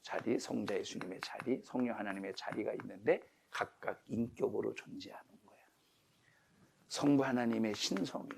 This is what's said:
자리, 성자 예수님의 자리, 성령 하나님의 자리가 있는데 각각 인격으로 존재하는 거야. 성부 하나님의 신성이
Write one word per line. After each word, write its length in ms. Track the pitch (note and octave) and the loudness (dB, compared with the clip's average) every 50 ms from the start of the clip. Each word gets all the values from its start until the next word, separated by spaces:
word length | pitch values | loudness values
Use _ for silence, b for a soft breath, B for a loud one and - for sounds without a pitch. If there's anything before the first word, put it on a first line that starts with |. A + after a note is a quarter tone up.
자리, 380 | - - - - - A2+ B2+ - | -8 -4 -4 -2 2 2 2 2
성자 400 | - - - A2+ G#2 G#2 G2+ G2 | 0 0 -2 -2 0 0 0 -2
예수님의 420 | - - - F#2+ F#2+ F#2 F#2 - | -2 -4 -6 -6 -6 -8 -8 -8
자리, 400 | - - - - - A2 C3+ C#3 - | -8 -8 -8 -4 0 0 0 0 0
성령 340 | - - B2+ B2 A#2 A2 | -2 0 0 0 0 0
하나님의 360 | G#2+ G#2 G2+ F#2+ G2 G2 G2 F#2+ | -2 -2 -2 -2 -4 -4 -6 -6
자리가 380 | - - - - A2 G#2 A2 G#2 | -6 -6 -4 -2 0 0 0 -2
있는데 480 | - - G2+ F#2 F#2+ G#2+ C#3+ F#3 - b b b b b _ | -2 -6 -8 -12 2 4 4 4 4 b b b b b _
각각 520 | - - - - - _ - - - - - | -4 -4 -4 -4 -6 _ -6 -6 -6 -6 -6
인격으로 640 | - - A2+ A#2+ - - - C3+ - G2+ G#2 - A2 - | -4 0 0 0 -2 0 0 0 0 2 0 0 -2 -4
존재하는 560 | - - - - - - - - - - - - - - | -6 -10 -12 -12 -12 -10 -12 -12 -14 -16 -20 -20 -20 -20
거야. 140 | - - - - _ _ _ _ _ _ _ _ _ b b b b b b b b b b b b b b b | -20 -20 -20 -20 _ _ _ _ _ _ _ _ _ b b b b b b b b b b b b b b b
성부 360 | - - - D3 C#3+ C#3+ C3+ C3+ | -6 -2 2 6 6 8 6 6
하나님의 520 | C3+ A#2+ B2 A#2+ A#2 A2+ A2+ A2+ G#2+ G#2 | 4 4 4 4 4 4 4 2 2 2
신성이 540 | - - - - G3 - - - - - - - | 0 0 0 0 0 0 -2 -4 -6 -8 -10 -12